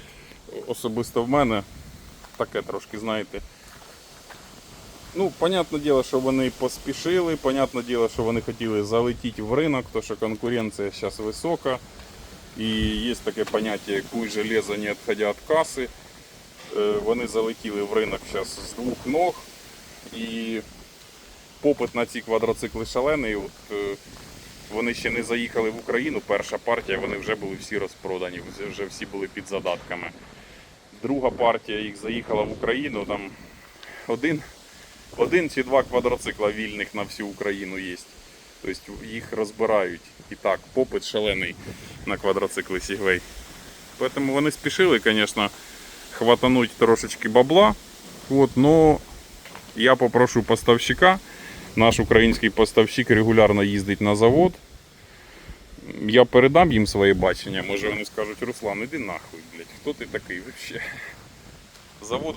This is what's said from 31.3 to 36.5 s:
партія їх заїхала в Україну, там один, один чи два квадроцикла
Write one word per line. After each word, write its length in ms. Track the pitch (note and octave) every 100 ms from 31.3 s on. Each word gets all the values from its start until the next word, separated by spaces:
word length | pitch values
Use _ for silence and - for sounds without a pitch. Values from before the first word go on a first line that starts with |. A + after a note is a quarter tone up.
партія 500 | - A#2+ A#2 - G#2
їх 160 | G#2+ G2+
заїхала 460 | G#2+ A#2 A#2 G#2+
в 100 | G#2+
Україну, 520 | G#2+ A#2 B2 C#3+ A2
там 260 | G2 G#2 G2 - - - - - - - -
один, 360 | A#2 D3 D#3 - - - - - - - -
один 340 | A#2+ E3+ D#3+
чи 120 | -
два 200 | B2 C3
квадроцикла 720 | B2 B2 A#2+ A#2+ - G#2 G#2